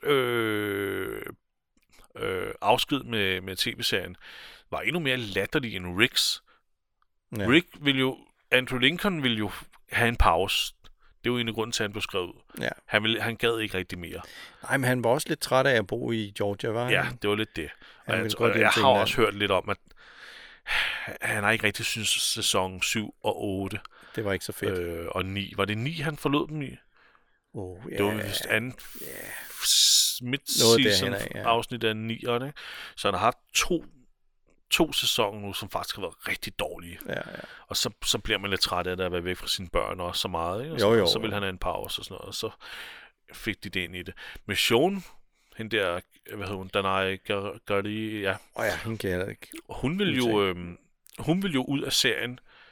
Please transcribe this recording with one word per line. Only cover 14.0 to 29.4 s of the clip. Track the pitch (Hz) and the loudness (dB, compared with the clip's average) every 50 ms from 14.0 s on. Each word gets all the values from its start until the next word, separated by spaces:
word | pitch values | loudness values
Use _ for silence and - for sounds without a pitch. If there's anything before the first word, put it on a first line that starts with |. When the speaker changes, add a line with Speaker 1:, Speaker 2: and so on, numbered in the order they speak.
| 87 80 87 85 - - - - - - - - - | -8 -10 -10 -12 -12 -14 -16 -18 -18 -20 -20 -14 -6
Speaker 2:
Nej, | - 127 139 | -2 0 2
men | 127 | 2
han | 127 127 127 117 | 2 2 4 4
var | 113 | 4
også | 123 151 - - | 2 2 2 -2
lidt | 156 - | -4 -4
træt | - - 127 131 135 139 | 0 2 4 4 6 6
af | 127 110 | 4 4
at | 101 - | 2 0
bo | 120 117 127 120 | -2 -4 -2 -2
i | 117 110 107 101 101 - | -2 -2 -2 -4 -4 -2
Georgia, | 101 101 101 - - 117 | -2 -2 -2 -2 -4 -4
var | 107 117 120 | -2 -2 0
han | 127 110 | 0 0
Speaker 1:
Ja, | 92 80 | 0 0
Speaker 2:
ikke? | - 127 - | -2 -4 -4
Speaker 1:
det | - 104 | 0 0
var | 104 | 0
lidt | 107 110 - - | 0 -2 -4 -6
det. | - 76 | -8 -8
Og | 73 - - - - - - - | -8 -10 -16 -20 -20 -20 -12 -6
Speaker 2:
Han | - 92 | -2 -2
Speaker 1:
jeg | 95 - | 0 0
Speaker 2:
ville | 107 104 | -2 0
Speaker 1:
tror, | - 117 | 2 2
Speaker 2:
godt | 110 98 | 4 4
hjem | - 110 | 6 6
Speaker 1:
jeg | 107 104 | 6 6
Speaker 2:
til | 117 | 6
Speaker 1:
har | 107 131 | 6 6
Speaker 2:
England. | 120 101 | 6 6
Speaker 1:
også | 107 - - | 4 2 2
hørt | - 113 101 98 | 4 4 4 4
lidt | 101 104 98 | 2 2 2
om, | 98 90 - - | 2 2 2 0
at | 98 - _ - - - - - - - - - - - - - - - - - - - - - - - - - - - | -6 -6 _ -20 -20 -20 -20 -20 -20 -20 -20 -18 -18 -18 -20 -20 -20 -14 -6 -2 0 0 0 0 -2 -6 -8 -10 -10 -6
han | - - 110 107 104 | -4 -2 -2 2 4
har | 104 | 4
ikke | 110 110 107 104 | 4 4 4 2
rigtig | 101 - 110 | 0 0 -2
synes | - - 113 104 - | -4 -2 -2 0 0
sæson | - - - - - 117 104 - - 101 92 95 95 90 | 2 2 0 0 0 0 0 2 2 2 2 0 -2 -2
syv | - - - 113 104 - - _ - | -2 0 0 0 -2 -2 -4 _ -2
og | 107 - - - | -2 0 0 0
otte, | 104 95 95 98 95 104 101 - - _ - - - - | -2 -2 -2 -2 -4 -4 -8 -10 -12 _ -20 -20 -12 -6
Speaker 2:
Det | 113 110 | -4 -2
var | 101 95 | 0 0
ikke | 92 - | -2 -2
så | - | -6
fedt. | 101 - - - 95 90 | -6 -4 -2 -2 0 0
Speaker 1:
øh, | 87 85 85 82 85 - | -2 -2 -4 -6 -6 -4
og | - 92 92 | -2 -2 -2
ni. | 92 98 101 98 - - 104 | -2 -2 -4 -4 -4 -2 0
Var | 98 | 0
det | 98 107 107 | 0 0 0
ni, | 117 147 | -2 -4
han | 170 160 143 165 151 - | -4 -4 -4 -4 -4 -2
forlod | - 147 139 147 143 - | 0 2 2 2 0 0
dem | 151 151 | -4 -8
i? | 139 127 127 - _ _ _ _ _ _ _ _ _ _ _ _ _ _ - | -8 -8 -10 -14 _ _ _ _ _ _ _ _ _ _ _ _ _ _ -10
Speaker 2:
Åh, | 123 95 92 90 90 113 - | -10 -10 -10 -10 -12 -12 -8
Speaker 1:
Det | - - 101 | -2 0 0
var | 104 107 | 2 0
Speaker 2:
ja, | 107 - 101 | 0 -4 -4
Speaker 1:
vist | 98 - - | -4 -4 -2
anden | - - 110 117 127 123 - - - - - | 0 0 0 0 -2 -8 -12 -16 -16 -12 -12
Speaker 2:
ja. | - - - - - - - - | -10 -10 -10 -12 -12 -12 -12 -12